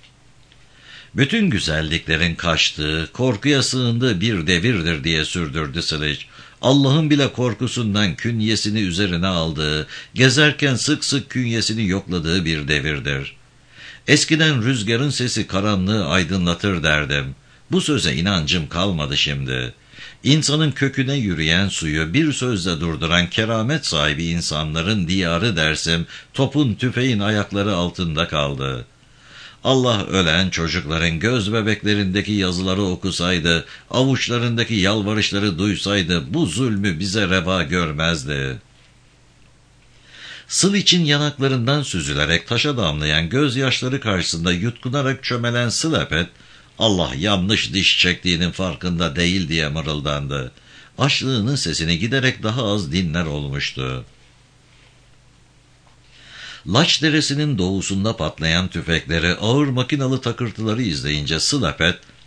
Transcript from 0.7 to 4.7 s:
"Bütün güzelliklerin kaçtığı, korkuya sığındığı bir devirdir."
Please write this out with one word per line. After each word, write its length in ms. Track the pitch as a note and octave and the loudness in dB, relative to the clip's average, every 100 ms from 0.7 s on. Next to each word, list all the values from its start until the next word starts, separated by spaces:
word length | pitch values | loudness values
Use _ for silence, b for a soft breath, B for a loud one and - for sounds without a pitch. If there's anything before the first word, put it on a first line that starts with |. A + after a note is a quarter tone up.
| B B B B - | B B B B 0
"Bütün 340 | C3+ A3+ G3 | 2 2 2
güzelliklerin 840 | G#2 D#2 D#2 D#2 D#2 - D#2+ E2+ E2 | 2 0 -2 -2 -4 0 0 0 0
kaçtığı, 760 | E2+ D#2 - - D2+ D#2+ D#2+ | 0 2 0 0 -4 -2 -6
korkuya 500 | - B2+ G#2 C#3 C#3 | -2 0 0 2 2
sığındığı 580 | B2 C3 B2 A#2 B2+ F#2+ | 2 0 0 2 2 2
bir 260 | A2 G2+ D#2 | 0 0 2
devirdir." 560 | F2+ A2 | 2 2